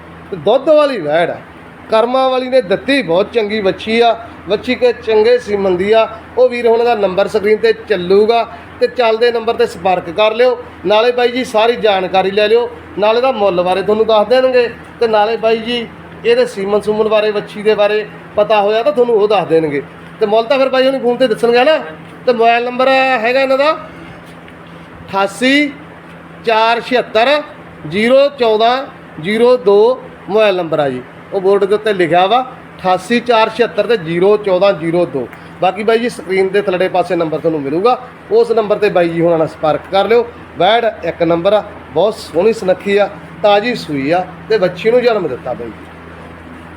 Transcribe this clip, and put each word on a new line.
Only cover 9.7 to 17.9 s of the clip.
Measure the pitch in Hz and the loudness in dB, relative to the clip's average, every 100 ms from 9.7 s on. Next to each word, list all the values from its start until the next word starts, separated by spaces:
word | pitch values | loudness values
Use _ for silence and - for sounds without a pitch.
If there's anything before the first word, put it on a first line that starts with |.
| 185 185 180 170 | -2 -2 -2 -2
ਕਰ | 165 214 | 0 0
ਲਿਓ। | 226 247 220 - - 175 | 2 2 0 -8 -8 0
ਨਾਲੇ | 214 240 | 2 2
ਬਾਈ | 247 247 | 2 0
ਜੀ | 247 | -2
ਸਾਰੀ | 247 214 233 233 | -2 0 0 0
ਜਾਣਕਾਰੀ | 208 190 185 190 185 | 0 0 0 0 0
ਲੈ | 202 208 | 0 2
ਲਿਓ, | 233 233 - - 175 | 2 0 -8 -12 -2
ਨਾਲੇ | 214 226 | 0 2
ਦਾ | 262 | 0
ਮੁੱਲ | 226 202 180 | 0 0 0
ਬਾਰੇ | 180 185 | 0 -2
ਤੁਹਾਨੂੰ | 196 214 220 | 0 0 2
ਦੱਸ | 214 208 | 2 2
ਦੇਣਗੇ | 254 262 247 233 - - - | 2 2 2 0 -4 -18 -4
ਤੇ | 233 | 0
ਨਾਲੇ | 214 208 220 | 2 0 0
ਬਾਈ | 220 226 | 0 0
ਜੀ | 220 240 226 - - - 220 | -2 -6 -6 -14 -20 -6 0
ਇਹਦੇ | 240 240 | 2 0
ਸੀਮਨ | 202 196 208 | -4 -2 -2
ਸੂਮਨ | 202 214 220 | 0 0 2
ਬਾਰੇ, | 214 214 | 2 0
ਵੱਛੀ | 208 170 214 | -2 -6 -4
ਦੇ | 208 202 | 0 2
ਬਾਰੇ | 208 | 2